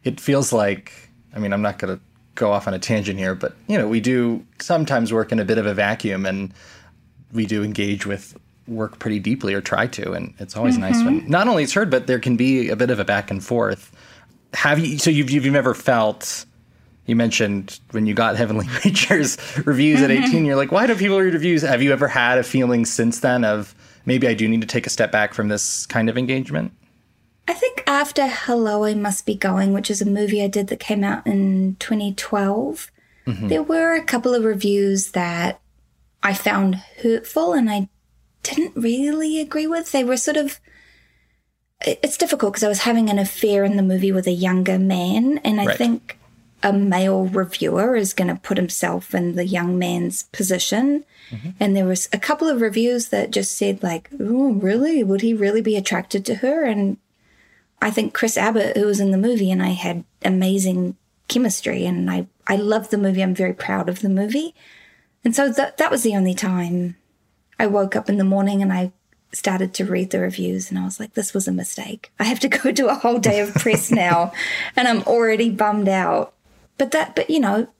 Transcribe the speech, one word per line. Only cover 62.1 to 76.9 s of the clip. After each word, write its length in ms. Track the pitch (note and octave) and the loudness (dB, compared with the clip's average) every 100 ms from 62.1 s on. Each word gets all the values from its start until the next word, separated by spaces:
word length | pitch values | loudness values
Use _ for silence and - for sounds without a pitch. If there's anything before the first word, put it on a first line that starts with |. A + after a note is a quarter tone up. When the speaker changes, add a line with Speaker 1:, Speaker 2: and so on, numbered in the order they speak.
Speaker 2:
I, 160 | F3+ F#3 _ - | -2 -6 _ -2
I 100 | G3 | 0
love 340 | G#3 A3 G#3+ | 2 0 0
the 80 | G#3 | 0
movie. 240 | G3 F#3+ | 2 2
I'm 120 | F#3+ | 0
very 200 | F3+ F#3 | 0 -2
proud 340 | F#3 - F#3+ F3 | -2 -4 -2 -2
of 120 | F3+ | -2
the 80 | G3+ | 0
movie. 440 | F#3+ G#3 C#4 E4 _ - - - _ _ _ | 0 0 -2 -4 _ -20 -20 -20 _ _ _
And 100 | A#3 | 0
so 160 | A3+ C#4 | 2 2
that, 240 | A3+ - - | 2 -2 0
that 120 | G#3+ | 0
was 120 | B3 | 2
the 140 | A3+ G3+ | 2 2
only 180 | F#3 | 2
time 640 | F#3 G3 F3+ F3 F3+ F3+ F3 _ _ _ _ _ - | 0 -2 0 0 -2 -4 -8 _ _ _ _ _ -2
I 80 | G#3 | 0
woke 280 | G3+ G3 | 2 0
up 140 | G#3+ G#3 | -2 -2
in 80 | G3+ | 0
the 80 | |
morning 360 | F#3+ G3 G3 G3+ | 2 2 0 0
and 100 | G3 | 0
I 180 | F#3 F3+ _ _ _ _ | 0 -2 _ _ _ _
started 400 | - - F#3 F#3+ | -6 -2 -2 -2
to 100 | - | -4
read 260 | F#3+ F3+ F#3+ | -4 -2 -2
the 80 | F#3 | -2
reviews, 500 | F#3 F#3 F#3 - F#3+ | -2 -4 -4 -4 -4
and 80 | F#3 | -4
I 60 | |
was 140 | F#3 - | -6 -8
like, 140 | G#3+ | -8
"This 180 | - G3 | -6 -4
was 140 | G3 F#3+ | -4 -2
a 40 | |
mistake. 580 | F#3 F3+ - G3 A3 - - | -4 -6 -10 -12 -14 -16 -4
I 60 | |
have 160 | A3 A#3 | -2 0
to 80 | C4+ | 0
go 220 | - C4 | 0 0
do 160 | B3+ B3 | 2 0
a 60 | C4+ | 2
whole 220 | A#3 A#3+ | 2 2
day 200 | G#3 G#3 | 2 2
of 140 | G#3 | 0
press 360 | - A#3 G#3+ - | 0 2 0 2
Speaker 1:
<laughs> 140 | A#3 F3 | 2 4
Speaker 2:
now, 260 | E3+ F3+ - - - - - | 2 0 -4 -6 -6 -4 0
and 100 | B3 | 2
I'm 140 | A3+ | 2
already 440 | - A#3+ A3+ A3 A#3 | 2 2 2 2 0
bummed 400 | G3 G#3 G#3+ G3 | 2 0 2 2
out." 460 | F#3+ E3+ E3 - _ _ _ _ - | 2 2 0 -2 _ _ _ _ -4
But 140 | C4+ | 0